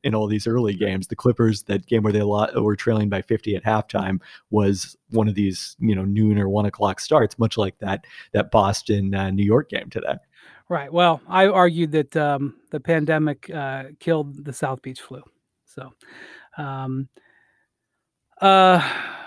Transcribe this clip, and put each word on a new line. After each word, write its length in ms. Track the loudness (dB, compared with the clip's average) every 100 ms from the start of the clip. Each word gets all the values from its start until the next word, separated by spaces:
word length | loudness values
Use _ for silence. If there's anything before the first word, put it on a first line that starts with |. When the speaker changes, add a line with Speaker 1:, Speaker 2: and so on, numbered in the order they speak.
Speaker 1:
in 100 | -2
all 120 | 0 0
these 200 | 0 0
early 280 | 0 0
games. 320 | 0 -2 -4 -6
The 100 | -2
Clippers, 460 | 0 2 2 0
that 240 | -4 -6 0
game 160 | 0
where 100 | 2
they 80 | 0
lo-, 400 | 0 0 0 0
were 160 | 0 0
trailing 320 | 0 0 0
by 140 | -2
fifty 340 | -2 -2 -2 -2
at 80 |
halftime, 560 | 0 0 0 -4 -2 -4 -6 -20 _
was 480 | 2 2 0 -6 -16 _
one 160 | 0 0
of 60 |
these, 420 | 0 -2 -4 -10 -4
you 140 | -2
know, 100 | 0
noon 340 | 0 2 2 2
or 120 | 2
one 160 | 0 -2
o'clock 340 | 0 -2 -2
starts, 380 | 0 2 2 0
much 180 | -2 0
like 220 | -4 -4
that, 260 | -6 -6 -8 -20 -4
that 180 | -4 2
Boston, 640 | 2 2 0 -2 -2 -2
uh, 160 | -2 -2
New 160 | 0 2
York 240 | 2 0
game 180 | -6 -8
today. 280 | -8 -8 -8 -12 _ -20 -20 -8
Speaker 2:
Right. 240 | -8 -4
Well, 300 | 2 2 2 -2
I 200 | 2 4
argued 460 | 4 2 2 0
that, 220 | 0 -2
um, 420 | -2 -2 -2 -4 -10 _
the 100 | -8
pandemic, 680 | -2 0 0 0 0 -4 -10
uh, 360 | -10 -8 -10 -12 -8
killed 440 | -2 -2 -2 -10
the 80 | -14
South 300 | -8 -6 -6
Beach 180 | -10 -16
flu. 220 | -16 -20 -20 _ _ _
So, 280 | _ -20 -20 _ _ -20 -20 -20 -20 -14
um, 500 | -12 -10 -8 -8 -8 _ _ _ _ _ _ _ _ _ _ _ _ 0
uh, 400 | 4 8 8 6 2 -6 -10 -14